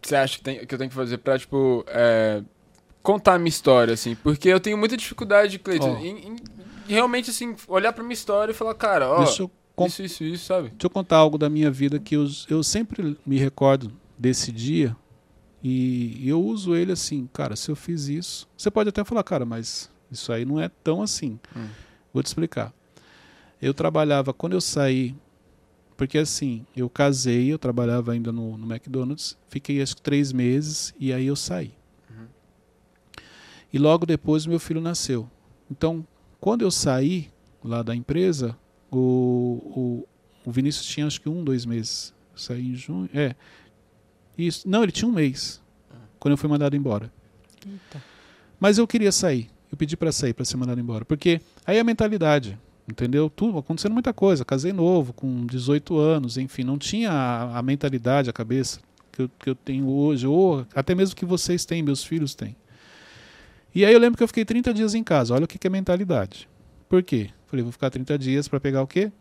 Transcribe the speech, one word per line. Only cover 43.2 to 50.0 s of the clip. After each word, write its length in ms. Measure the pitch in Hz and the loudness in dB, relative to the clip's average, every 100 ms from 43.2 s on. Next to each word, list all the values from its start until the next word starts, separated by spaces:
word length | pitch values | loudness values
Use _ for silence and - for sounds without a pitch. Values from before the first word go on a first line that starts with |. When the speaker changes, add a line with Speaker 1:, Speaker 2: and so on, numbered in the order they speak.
| 143 - - - _ _ _ _ _ _ _ - | -2 -4 -18 -20 _ _ _ _ _ _ _ -4
Speaker 2:
Isso. 320 | 170 160 196 | -4 -4 0
Não, 140 | 202 | 2
ele 100 | 220 | 2
tinha 160 | - 226 | 0 -2
um 40 | |
mês, 480 | 214 147 131 - - _ _ _ | 2 0 0 -8 -12 _ _ _
Speaker 1:
Ah. 40 | - - _ | -20 -20 _
Speaker 2:
quando 140 | 147 | 0
eu 40 | 143 | 2
fui 140 | 151 | 2
mandado 260 | 147 147 143 | 2 2 0
embora. 340 | 135 104 110 - _ _ _ _ | 0 -2 -4 -18 _ _ _ _
Speaker 3:
Eita. 380 | 202 196 - 147 - - - - _ _ | -18 -18 -18 -20 -20 -20 -20 -20 _ _
Speaker 2:
Mas 180 | 190 214 | 4 4
eu 80 | 233 | 4
queria 260 | 240 202 | 2 2
sair. 360 | - 185 127 117 _ _ | 2 2 0 -4 _ _
Eu 60 | 143 | -6
pedi 180 | 151 | -4
pra 160 | 170 | -2